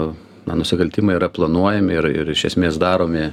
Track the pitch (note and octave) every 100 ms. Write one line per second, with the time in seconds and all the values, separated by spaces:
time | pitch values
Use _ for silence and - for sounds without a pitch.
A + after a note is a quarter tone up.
0 | D#2 D#2 - - - E2 D#2+ F2+ E2+ -
1 | G#2 F2 F2 - D#2 E2+ G2 G#2 F#2+ E2
2 | D#2 D2+ D#2 D2 - - E2+ D#2 F2 F#2
3 | E2+ D#2+ D#2